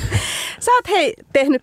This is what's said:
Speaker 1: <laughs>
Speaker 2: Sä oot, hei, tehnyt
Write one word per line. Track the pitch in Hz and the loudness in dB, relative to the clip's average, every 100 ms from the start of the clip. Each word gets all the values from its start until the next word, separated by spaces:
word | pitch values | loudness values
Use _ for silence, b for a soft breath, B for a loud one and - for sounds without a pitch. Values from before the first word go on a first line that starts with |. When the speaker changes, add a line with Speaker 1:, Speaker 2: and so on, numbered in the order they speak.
| - | -4
Speaker 1:
<laughs> | - - - - - - | -4 -4 -8 -10 -6 0
Speaker 2:
Sä | |
oot, | 480 480 | 2 2
hei, | 370 285 - - | 0 0 -4 -2
tehnyt | 277 277 254 | 0 2 0